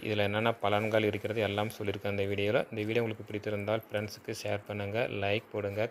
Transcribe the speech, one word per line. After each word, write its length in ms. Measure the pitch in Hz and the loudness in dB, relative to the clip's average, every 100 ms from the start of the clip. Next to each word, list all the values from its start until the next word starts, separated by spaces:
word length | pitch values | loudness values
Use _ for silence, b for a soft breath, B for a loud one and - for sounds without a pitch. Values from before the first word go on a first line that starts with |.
| - | 0
இதில் 180 | 104 101 | 2 2
என்னென்ன 240 | 104 113 113 | 2 2 2
பலன்கள் 420 | 101 104 110 110 107 | 2 2 4 4 4
இருக்கிறது 320 | 101 104 110 101 | 2 -2 0 0
எல்லாம் 240 | 101 107 - | 2 -2 -2
சொல்லியிருக்கேன் 380 | 104 98 101 101 | -4 -2 -2 0
இந்த 100 | 98 | 0
வீடியோவில். 360 | 101 101 120 - | 0 2 2 0
இந்த 120 | 113 107 | -2 0
வீடியோ 160 | 117 | 0
உங்களுக்கு 240 | 117 107 107 | 0 -2 -6
பிடித்திருந்தால் 560 | 107 107 104 101 110 - | -6 -4 -2 0 -2 0
ஃப்ரெண்ட்ஸுக்கு 480 | 104 104 - - 107 | -4 -4 -6 -8 -6
ஷேர் 240 | 104 104 - | -4 -4 -4
பண்ணுங்கள், 420 | 104 101 110 127 101 | -6 -2 -2 -2 -2
லைக் 280 | 98 107 - | 0 0 -2
போடுங்க, 360 | 107 101 98 117 | -4 -2 0 -2